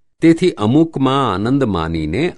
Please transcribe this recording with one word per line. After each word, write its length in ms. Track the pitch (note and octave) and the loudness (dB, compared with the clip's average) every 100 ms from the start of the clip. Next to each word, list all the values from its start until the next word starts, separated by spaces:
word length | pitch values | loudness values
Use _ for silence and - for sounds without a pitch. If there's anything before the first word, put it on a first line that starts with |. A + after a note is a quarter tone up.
| _ _ | _ _
તેથી 300 | D#3+ E3 F3+ | 2 4 0
અમુકમાં 840 | - G#2+ C#3 D#3+ C#3+ C3 C#3 B2+ | 0 2 2 2 0 -2 0 -2
આનંદ 300 | F#2 A2 C#3 | -2 -2 0
માનીને 640 | B2+ F2+ D#2+ E2 D#2 F#2 F3 | 0 -2 -4 -4 -4 -4 -4